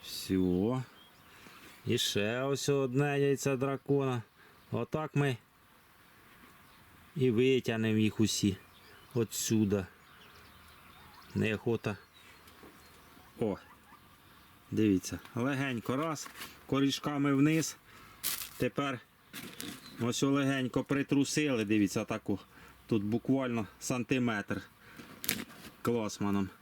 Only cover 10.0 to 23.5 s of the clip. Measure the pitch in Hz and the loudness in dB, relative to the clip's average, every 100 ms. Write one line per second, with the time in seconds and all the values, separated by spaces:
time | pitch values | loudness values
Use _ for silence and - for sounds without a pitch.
10 | - - - - - - - - - - | -20 -20 -20 -20 -20 -20 -20 -20 -20 -20
11 | - - - 101 104 107 - 113 - 98 | -20 -20 -8 -2 0 0 -2 -2 -2 -8
12 | - - - - - - - - - - | -12 -20 -20 -20 -20 -20 -20 -20 -20 -20
13 | - - - - 113 92 - - - - | -20 -20 -20 -4 -2 -2 -10 -20 -20 -20
14 | - - - - - - - 104 110 95 | -20 -20 -20 -20 -20 -20 -6 2 4 4
15 | - 90 - 117 123 135 139 120 104 127 | 0 -10 -10 -6 -4 -2 -4 -4 -4 -4
16 | 165 147 - - - - - 135 139 135 | -2 -6 -10 -14 -18 -18 -2 2 2 0
17 | - 147 143 139 147 160 151 - - - | -4 0 2 4 4 4 -2 -8 -18 -20
18 | - - - - - - 123 - 143 123 | -20 -8 -6 -4 -8 -4 -4 -2 -4 -6
19 | - _ - - - - - - - - | -12 _ -18 -16 -16 -12 -12 -12 -18 -4
20 | 120 123 139 139 135 135 127 135 - 139 | -2 2 2 2 2 0 0 -2 -2 -2
21 | 135 139 135 - 151 123 107 107 98 - | 2 2 2 0 0 0 2 4 4 2
22 | 104 110 - 98 - - - - - 117 | -4 -6 -4 -6 -6 -20 -20 -20 -2 -2
23 | 101 113 - 131 131 | 0 -4 0 0 0